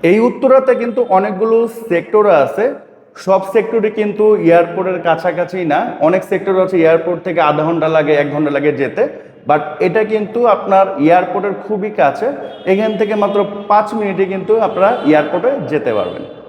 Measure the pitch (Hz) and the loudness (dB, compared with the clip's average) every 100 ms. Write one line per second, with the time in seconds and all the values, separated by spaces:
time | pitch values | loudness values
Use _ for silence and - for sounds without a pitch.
0 | 170 208 240 - 262 262 262 240 240 226 | 4 4 2 0 4 4 4 0 0 -2
1 | 240 190 208 185 220 226 233 - - 170 | 0 2 0 -2 0 0 0 -6 -4 -4
2 | 175 214 208 165 135 - 240 277 - - | 0 2 4 4 2 0 -4 -4 -16 -20
3 | _ - - 190 190 220 196 226 214 214 | _ -12 0 0 2 -2 0 -2 -2 -2
4 | 208 202 214 208 165 170 170 170 185 175 | -4 0 2 4 4 4 4 -2 -4 -4
5 | 170 160 180 160 175 190 170 143 123 - | -2 0 -2 -4 -6 -4 -2 0 -2 0
6 | 151 185 - 190 - 190 185 185 160 165 | 0 0 -2 -4 0 0 0 2 4 2
7 | 165 175 185 170 151 151 156 165 160 160 | 0 -4 -4 0 2 2 0 0 2 2
8 | 147 147 143 147 151 143 147 131 131 - | 2 2 0 -2 -2 0 0 0 -4 -2
9 | 269 - - - - 147 - - 185 220 | -4 -4 -20 -20 0 0 0 -2 0 0
10 | 214 214 208 233 240 190 - 190 190 139 | -2 -2 -4 0 2 0 2 2 2 2
11 | 147 175 180 196 196 190 - 208 208 - | 2 4 2 -4 -4 -6 -6 -6 -4 0
12 | 147 135 220 185 - - - 190 220 202 | 0 0 -6 -6 -12 -10 -2 0 0 -2
13 | 208 214 202 202 196 - - 208 214 226 | -2 0 0 0 -2 -6 0 2 2 -4
14 | 202 180 190 190 185 220 214 180 196 247 | -4 -2 -2 -4 0 0 0 2 0 2
15 | 139 151 151 180 226 269 143 147 127 104 | 2 2 2 -2 -2 -2 -4 -4 -2 -2
16 | 92 113 - - | -4 -8 -14 -18